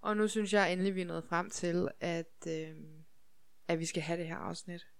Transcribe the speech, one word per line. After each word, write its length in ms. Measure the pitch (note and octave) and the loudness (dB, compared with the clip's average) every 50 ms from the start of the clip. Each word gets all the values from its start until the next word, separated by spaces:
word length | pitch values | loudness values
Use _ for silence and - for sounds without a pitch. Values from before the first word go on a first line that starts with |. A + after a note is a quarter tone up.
Og 160 | - - G#3 | 2 2 4
nu 100 | G#3+ G#3+ | 4 4
synes 260 | G#3+ - A3 G#3 F#3+ G3+ | 4 4 2 2 6 6
jeg 200 | G#3 G3 E3+ F3+ | 6 6 6 4
endelig, 220 | F3+ F#3 G3 F#3+ | 4 2 2 2
vi 60 | F#3 | 0
er 40 | F3+ | -2
nået 180 | E3+ E3+ E3 E3+ - | -2 -2 -6 -2 2
frem 200 | E3+ E3+ F3+ - | 2 2 2 0
til, 380 | - - - F3 E3+ F3 F3+ - - - | -4 -2 0 2 4 4 2 2 0 -2
at, 340 | - E3 E3+ E3 E3 - - - - | -2 0 0 0 -2 -6 -10 -10 -6
øh, 280 | E3+ D#3+ D#3+ D#3+ D#3+ D#3 D#3 D3+ D#3 D#3 D#3 D#3+ - - - - - - - - - - - - | -4 -4 -4 -4 -6 -10 -12 -14 -14 -14 -16 -16 -18 -18 -20 -20 -20 -20 -20 -20 -18 -20 -16 -2
at 120 | - E3+ D#3+ | -2 0 0
vi 60 | E3 | 0
skal 180 | E3 - F3 D3+ | 0 0 -2 0
have 160 | D#3 E3+ E3+ | 0 0 0
det 80 | F3 | 0
her 80 | D#3+ E3 | -4 -4
afsnit. 500 | - F2+ - F3 - - F3+ F3 F3 - - - | -4 -4 -4 -6 -6 -8 -10 -12 -12 -12 -16 -20